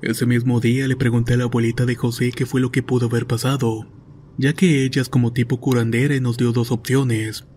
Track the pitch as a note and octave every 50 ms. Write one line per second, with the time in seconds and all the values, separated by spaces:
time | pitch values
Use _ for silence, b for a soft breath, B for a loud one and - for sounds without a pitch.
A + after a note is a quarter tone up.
0 | - - A2+ - C3+ A#2+ B2 A#2+ A#2+ B2+ B2 A#2 A2 B2 A#2+ C3 C3+ C3 C3 B2
1 | C3 A#2+ A#2 A#2+ A#2 A#2 B2 B2 B2 A#2+ A#2+ A#2+ A2+ A#2 A#2 A#2 B2+ A#2+ B2 A2+
2 | - A#2+ A#2 - B2+ B2 A#2+ - C3+ A#2+ - C3+ B2+ B2 B2 C3 B2 - B2+ B2
3 | A#2+ A#2 A#2+ A#2 A#2 A#2+ B2 A2+ A#2 B2+ C3+ C#3 B2+ A#2 A2+ A2 A2 - - -
4 | - - - - - - - - B2+ C3+ D#3 - G3 F3+ D#3 C#3 C3+ C3 B2+ C3+
5 | B2+ B2 - C3 A#2+ A#2 A#2 B2 A#2+ A#2+ C3+ B2 - C#3 B2+ A#2+ A#2 A2+ A2+ A#2
6 | B2+ C#3+ C#3+ C3+ B2+ B2 A#2 A#2+ C3 A#2+ A#2 B2 A#2 A#2 C3 A2 - - B2 C3+
7 | C#3 B2+ A#2 G#2+ A2 A2 G#2+ - - - -